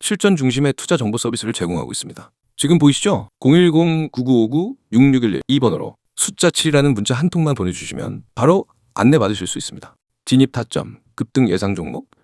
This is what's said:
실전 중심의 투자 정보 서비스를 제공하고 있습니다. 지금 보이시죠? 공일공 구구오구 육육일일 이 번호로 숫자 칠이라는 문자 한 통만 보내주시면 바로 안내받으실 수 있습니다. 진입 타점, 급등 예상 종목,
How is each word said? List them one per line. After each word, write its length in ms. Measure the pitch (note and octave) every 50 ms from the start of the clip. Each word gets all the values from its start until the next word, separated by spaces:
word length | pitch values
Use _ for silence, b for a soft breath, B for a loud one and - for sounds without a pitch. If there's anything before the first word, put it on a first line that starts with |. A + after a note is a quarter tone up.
실전 360 | - - G#3 F3+ - G3+ F#3+
중심의 380 | D3+ C3 B2+ A#2+ C#3 D3 C#3 C3
투자 240 | - - - F3 D#3
정보 180 | B2 G#2 A2
서비스를 380 | A#2 - A#2 A#2+ A2+ G#2+ A2 A2
제공하고 380 | - F#2 E2+ F2 D2 B1 B1
있습니다. 380 | - - - - - - - - _ _ _ _ _
지금 240 | - - C#3+ F3 D#3+
보이시죠? 500 | D3 C#3+ C3+ - - G3+ E3+ G2 G#2 - _ _
공일공 680 | - C3 D#3+ F3 F3+ E3+ D3+ E3 E3+ E3 D#3+ D#3+ D#3 -
구구오구 640 | - B2+ B2 C3 C3 A#2 A2 A2 C3+ D#3+ F#3 A#3+ C4+ - _ _
육육일일 480 | G#2+ A#2+ C3+ C#3 C3 B2+ A#2 G#2+ F2+ C2 - -
이 100 | C3+ C3+
번호로 380 | B2+ G#2+ D#2+ D2 - - - _ _ _ _
숫자 340 | - - - G3 - F#3 E3+
칠이라는 460 | - - - D#3+ D3 C#3+ C#3+ C#3+ B2
문자 200 | G#2 G#2 - B2+
한 140 | B2 E3 F3
통만 280 | - E3+ D#3+ D3+ C3+
보내주시면 640 | - F2+ F2+ E2+ - - - - - - - G#2 A2+ - _ _
바로 300 | - A#2+ D3+ F#3 G3 - - _ _ _ _ _
안내받으실 540 | - G#2 B2 D#3 C#3+ G#2 G2 G#2 F#2+ F2+ -
수 100 | - -
있습니다. 380 | - - - - - - _ _ _ _ _ _ _
진입 260 | - C3 C3 C3+ C3
타점, 460 | - B2+ A2 - - - - - - - _ _ _
급등 320 | - - - - C3+ B2+ F2
예상 260 | F2+ F#2 G2+ G2 G2
종목, 340 | F#2 D#2+ B1+ A#1+ - - _ _ _